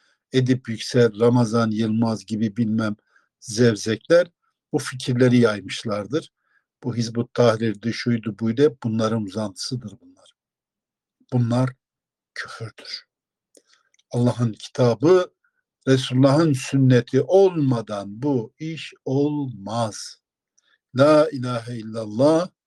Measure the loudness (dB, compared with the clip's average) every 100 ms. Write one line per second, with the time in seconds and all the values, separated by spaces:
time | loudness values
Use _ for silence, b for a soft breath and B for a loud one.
0 | _ _ _ 0 2 0 -2 -10 -2 2
1 | 2 4 2 4 2 0 0 0 -2 0
2 | -2 -4 -6 -4 -4 -2 -2 -2 -2 -6
3 | _ _ _ _ -8 2 2 2 -2 -4
4 | 2 2 2 _ _ _ _ -6 -6 -10
5 | -4 2 4 6 4 2 -8 -10 -6 -6
6 | -4 -6 -8 _ _ _ _ _ -8 -6
7 | -4 -6 -6 2 2 2 -2 -4 -6 -6
8 | -4 -4 -4 -6 -4 2 0 0 -6 -2
9 | -2 -4 -6 -8 -10 -10 -10 -10 -12 -18
10 | _ _ _ _ _ _ _ _ _ _
11 | _ _ _ -2 0 0 -2 -4 _ _
12 | _ _ _ -16 -14 -14 -16 -16 -16 -16
13 | _ _ _ _ _ _ b b b b
14 | _ -2 0 0 -2 -4 -10 0 0 2
15 | 4 4 2 _ _ _ _ _ 0 0
16 | 2 2 4 4 2 0 -2 2 4 4
17 | 2 0 2 4 4 2 0 -2 -4 -10
18 | -10 -8 -4 -2 -4 -10 -12 -12 -14 -14
19 | -4 -2 0 -2 -8 -10 -8 -6 -6 -8
20 | -16 -20 _ _ _ _ _ _ _ 2
21 | 4 6 4 -2 -6 -6 -8 -12 -10 -10
22 | -8 0 2 2 -2 _